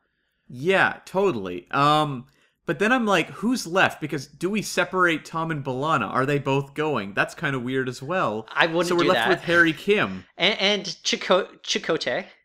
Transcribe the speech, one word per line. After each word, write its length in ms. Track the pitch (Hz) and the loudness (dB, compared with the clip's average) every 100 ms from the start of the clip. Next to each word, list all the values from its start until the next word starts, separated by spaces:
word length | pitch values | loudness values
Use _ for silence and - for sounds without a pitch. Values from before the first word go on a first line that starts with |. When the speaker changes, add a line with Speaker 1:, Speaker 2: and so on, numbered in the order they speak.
| _ _ _ _ - | _ _ _ _ -18
Speaker 1:
Yeah, 520 | 123 160 190 123 - | -4 2 4 2 0
totally. 680 | - 185 196 117 95 90 - | -6 0 0 0 -4 -8 -4
Um, 560 | 139 147 151 151 131 120 _ _ _ | 2 4 4 2 -4 -12 _ _ _
but 140 | - 165 | -6 0
then 140 | 208 | 2
I'm 120 | 262 | 2
like, 260 | 214 185 160 | 2 2 0
"Who's 360 | 147 214 254 - | -4 -2 -2 0
left?" 320 | 185 135 - | 2 2 0
Because 280 | 147 151 - | -6 -6 -8
do 220 | - 175 | -6 -2
we 120 | 214 | -2
separate 640 | - - 175 185 175 156 | -2 -2 0 2 2 2
Tom 260 | - 165 165 | -4 -6 -4
and 100 | 156 | -4
B'Elanna? 460 | 135 127 151 151 98 | -4 -2 0 0 0
Are 160 | 120 | 0
they 140 | 131 143 | 0 0
both 340 | 135 139 139 | 0 0 -2
going? 400 | - 156 127 98 | -4 -2 -2 -2
That's 220 | 104 160 | -4 -4
kinda 240 | - 156 135 | -4 -4 -2
weird 300 | 120 131 127 | -2 -2 -4
as 120 | 123 | -6
well. 460 | 135 185 139 107 - | -4 -2 0 -2 -4
Speaker 2:
I 140 | 139 165 | 0 2
wouldn't 200 | 165 175 | 2 0
Speaker 1:
So 80 | |
we're 80 | 175 | 2
Speaker 2:
do 60 | 170 | 2
Speaker 1:
left 180 | 127 117 | 2 2
Speaker 2:
that. 20 | |
Speaker 1:
with 120 | 170 | 0
Harry 320 | 170 170 165 | 2 4 4
Kim. 500 | 156 - 208 113 95 - - | 2 0 0 0 -4 -14 -2
Speaker 2:
And, 200 | 180 226 | 0 2
and 460 | 196 208 170 - | 0 0 -4 -6
Chako-, 460 | - 233 - 185 - - | -4 -2 2 2 0 -8
Chakotay. 640 | - 214 - - - 139 196 - | -6 -4 -2 -2 -2 -4 -6 -16